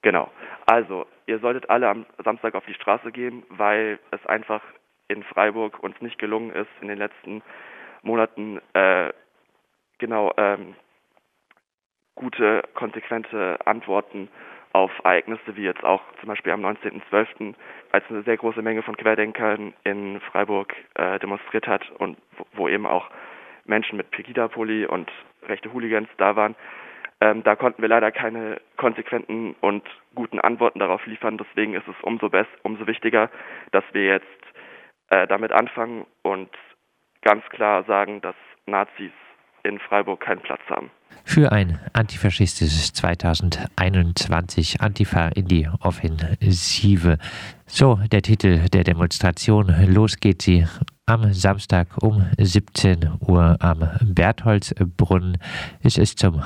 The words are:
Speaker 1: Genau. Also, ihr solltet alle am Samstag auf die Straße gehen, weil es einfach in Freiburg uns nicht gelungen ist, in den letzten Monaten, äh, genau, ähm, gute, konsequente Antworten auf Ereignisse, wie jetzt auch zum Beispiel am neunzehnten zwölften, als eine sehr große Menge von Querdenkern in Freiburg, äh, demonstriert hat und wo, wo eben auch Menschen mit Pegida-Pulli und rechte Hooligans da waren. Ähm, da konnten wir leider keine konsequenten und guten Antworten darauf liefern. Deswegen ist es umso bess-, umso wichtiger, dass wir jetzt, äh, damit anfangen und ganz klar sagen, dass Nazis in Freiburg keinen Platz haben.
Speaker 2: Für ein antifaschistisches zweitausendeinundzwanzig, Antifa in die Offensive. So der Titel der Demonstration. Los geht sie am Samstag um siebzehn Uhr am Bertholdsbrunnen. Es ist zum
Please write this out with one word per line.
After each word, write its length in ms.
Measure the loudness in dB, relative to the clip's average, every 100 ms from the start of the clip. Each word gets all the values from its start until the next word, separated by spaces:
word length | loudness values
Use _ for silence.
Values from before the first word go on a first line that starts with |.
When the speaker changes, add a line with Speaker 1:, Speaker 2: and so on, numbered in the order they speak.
Speaker 1:
Genau. 280 | 0 0 -4 -12 -20 -4 2
Also, 400 | 2 0 -10 -12 _ -8
ihr 140 | -4
solltet 280 | -4 -4 0
alle 200 | 0 2
am 180 | -2 -8 -8
Samstag 300 | -6 -4 -6
auf 100 | -6
die 100 | -12
Straße 360 | -8 -4 -2 -4
gehen, 320 | -10 -10 -12 _
weil 480 | -4 -2 0 -2 -8 _
es 120 | -12 -6
einfach 360 | -6 -4 -10 -10 _ _ _ _
in 160 | -12
Freiburg 580 | -6 0 0 0 -10 -10
uns 180 | -14 -12
nicht 180 | -16 -10
gelungen 340 | -6 -6 -6
ist, 180 | -10 -10 -12
in 80 | -14
den 100 | -10
letzten 440 | -10 -10 -16 -16 -16 -20 -20 -20 -20 -14
Monaten, 580 | -4 0 0 -2 -12 -12 _
äh, 400 | 2 4 2 -2 -10 _ _ _ _ _ _ _ _
genau, 340 | -6 -2 -2 0
ähm, 380 | 0 -2 -8 -20 _ _ _ _ _ _ _ _ _ _ _ _ _
gute, 480 | -14 -12 -2 0 0 -4
konsequente 840 | -10 -10 -12 -10 -10 -8 -6 -6 -4 -2
Antworten 640 | -4 -2 -4 -4 -14 -14 -18 -20 -20 _
auf 180 | 0 0 0
Ereignisse, 500 | 0 0 -2 -12 -12
wie 80 | -8
jetzt 220 | -8 -4
auch 180 | -2 -2 -4 -20
zum 100 | -12
Beispiel 220 | -8 -6
am 120 | -4
neunzehnten 380 | -6 -6 -10 -12 -2
zwölften, 460 | -2 -2 -8 -14 -14 -20 -20 _
als 120 | -4 -4
eine 140 | -8
sehr 120 | -4 -2
große 240 | -2 -4
Menge 220 | -6 -6
von 140 | -8 -4
Querdenkern 760 | -2 0 -2 -2 -4 -4 -8 _
in 360 | -8 -6 -8 -12
Freiburg, 540 | -6 -4 -2 -4 -6 -14 -14
äh, 260 | -6 -4 -4
demonstriert 480 | -8 -10 -6 -6 -2
hat 200 | -4 -4
und 260 | -8 -8 -8 _ -20
wo, 100 | -16
wo 140 | -6 -2
eben 160 | -2
auch 240 | -2 -4 -4 -18 -20 -20 -20 -20 -4
Menschen 300 | -2 -2 -10
mit 140 | -10
Pegida-Pulli 760 | -12 -8 -4 -4 -4 -6 -4 -4
und 260 | -6 -8 -18 -20 _ -10
rechte 260 | -10 -8
Hooligans 360 | -10 -4 -4 -4 0
da 180 | 0
waren. 220 | 2 -2 -4 -20 -20 -20 -18 -20 _
Ähm, 240 | 2 4
da 100 | 0
konnten 280 | 2 0 0
wir 60 | 2
leider 220 | 4 2
keine 500 | -2 -6 -6 -10 -12 _ -2
konsequenten 800 | -2 -2 -8 -8 -6 -8 -8 -2
und 240 | -2 -2 -8 -20 _ -12
guten 240 | -8 -2
Antworten 400 | -2 2 -2 0
darauf 260 | -2 -2 -6
liefern. 320 | -8 -6 -6
Deswegen 360 | -8 -4 -4
ist 120 | -4 -10
es 80 | -10
umso 260 | -6 -4 0
bess-, 200 | 0 0 -8
umso 240 | -10 -8 -6
wichtiger, 420 | -4 0 2 0 -4 -18 -18 -2
dass 140 | -2 0
wir 140 | -2 0
jetzt, 200 | 0 -2 -20 -20 -20 -20 -20 -20 _ _
äh, 180 | 2 4
damit 240 | 0 2
anfangen 520 | 2 2 -6 -8 -8 -16 _
und 280 | -4 -4 -8 -18 -20 _ _ _ _ _
ganz 220 | 2 2 0
klar 340 | -4 0 0
sagen, 360 | 0 -2 -2 -6
dass 120 | -12 -14 -20 _ -4
Nazis 460 | -4 -4 -8 -16 -18 -20 _ _ _
in 160 | -6 -6
Freiburg 420 | -2 -2 0 -6
keinen 200 | -6 -6
Platz 200 | -6 -10 -6
haben. 220 | -8 -8 _ _ -20
Speaker 2:
Für 280 | 0 4 6
ein 260 | 4 2 -2 -2
antifaschistisches 960 | 0 0 0 0 2 0 2 0 0 -2
zweitausendeinundzwanzig, 1900 | -2 -2 0 0 0 0 -2 -6 0 2 2 2 0 0 -2 0 -2 -2 0
Antifa 460 | -2 0 0 2 0
in 180 | 0 2
die 220 | 2 2 0
Offensive. 1400 | -2 -2 -4 -2 -2 0 2 2 0 2 4 4 4 2 0 -14 -16 -18 _
So 320 | 4 4 6 2
der 80 | 2
Titel 480 | 4 4 6 6 6
der 160 | 4
Demonstration. 880 | 4 2 0 2 0 2 2 4 6 6 6
Los 300 | 6 4 2
geht 240 | 2 2
sie 240 | 4 6 4 0 -8 _ 0
am 260 | 4 4
Samstag 540 | 4 2 2 2 2 2 0
um 240 | 2 2 2 2
siebzehn 800 | 4 4 0 2 4 4 0 -2
Uhr 360 | 4 6 8 6
am 280 | 4 2 0 2
Bertholdsbrunnen. 1400 | 2 4 4 4 2 2 0 -2 -2 2 4 4 2 -4 -4 -10 -10 0
Es 140 | 2 4
ist 220 | 2 4
zum 240 | 2 2